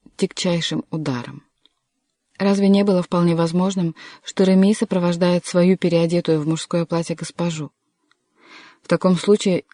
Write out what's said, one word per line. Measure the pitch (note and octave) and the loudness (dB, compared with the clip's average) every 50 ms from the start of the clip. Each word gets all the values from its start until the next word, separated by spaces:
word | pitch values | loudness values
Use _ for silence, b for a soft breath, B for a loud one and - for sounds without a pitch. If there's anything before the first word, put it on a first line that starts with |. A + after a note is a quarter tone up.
| _ - _ | _ -20 _
тягчайшим | - G3 - - - - F3+ F3 E3+ D#3 - D#3 D#3 - - | -4 -4 -4 -4 -4 -4 -2 -2 -2 -2 -4 -6 -6 -8 -6
ударом. | - D#3+ D3+ D3 B2+ A#2+ A#2 - C3+ C3+ _ _ _ _ _ _ _ _ _ _ _ _ _ _ _ _ _ _ _ - | -8 -6 -4 -4 -6 -6 -8 -12 -16 -18 _ _ _ _ _ _ _ _ _ _ _ _ _ _ _ _ _ _ _ -2
Разве | F#3+ G3 G3 G3 G3+ G3 | 0 0 2 2 4 4
не | G3 G3 G3+ | 4 4 4
было | G3+ F#3 F3+ F3 | 2 2 0 0
вполне | - F#3 F3 F3 E3+ E3 | 0 0 2 2 2 2
возможным, | E3 E3+ E3 E3 F3+ F#3 G3 F#3+ F#3+ F3 E3 - B B B B B B | 2 0 0 0 0 0 0 -2 -2 -4 -4 -6 B B B B B B
что | - - - F#3+ | -14 -2 0 2
Реми | F#3+ F#3+ F#3+ F#3+ G3+ A3 | 4 4 4 4 4 2
сопровождает | - A3+ - F#3 F#3 F3 F3 F3 E3+ F3+ F3 F3+ F3 - | 0 -2 -2 -2 -2 0 0 0 0 0 0 0 0 -2
свою | - - F3+ F3 F#3 F#3+ - | -2 0 2 4 4 2 2
переодетую | - F3 E3+ E3 E3+ E3 F3 F3 - - D#3+ D#3 D3 | 0 0 2 2 0 2 0 -2 0 0 0 0 0
в | D#3 | -2
мужское | D#3+ D#3+ - - F3 E3+ E3 | -4 -4 -6 -4 -4 -4 -4
платье | - F3 E3 E3 - E3+ | -2 -4 -6 -4 -6 -8
госпожу? | - E3 - - - E3+ F3 D#3+ D#3 D3 C#3 _ _ _ _ _ _ _ _ _ _ _ _ B B B B B B B B B B B | -10 -10 -14 -8 -6 -6 -4 -4 -6 -10 -12 _ _ _ _ _ _ _ _ _ _ _ _ B B B B B B B B B B B
В | - | -2
таком | F3 E3 - F#3 F#3 | -2 0 2 0 0
случае, | E3 - G3+ G#3 - - G3+ F3+ - - _ | 2 2 2 2 2 2 0 -2 -2 -4 _